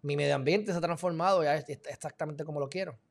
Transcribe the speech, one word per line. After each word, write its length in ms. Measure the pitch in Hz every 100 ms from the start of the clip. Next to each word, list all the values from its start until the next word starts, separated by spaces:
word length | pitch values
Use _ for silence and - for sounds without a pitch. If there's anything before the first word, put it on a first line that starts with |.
Mi 140 | 143 143
medio 200 | 143 139
ambiente 360 | 135 196 214
se 60 | 175
ha 40 |
transformado, 640 | 165 170 180 165 180 190
ya 140 | 151 151
es, 100 | 139
es 140 | 139 -
exactamente 600 | 143 156 - 151 147 151
como 160 | 147
lo 80 | 139
quiero. 280 | 185 185 117 _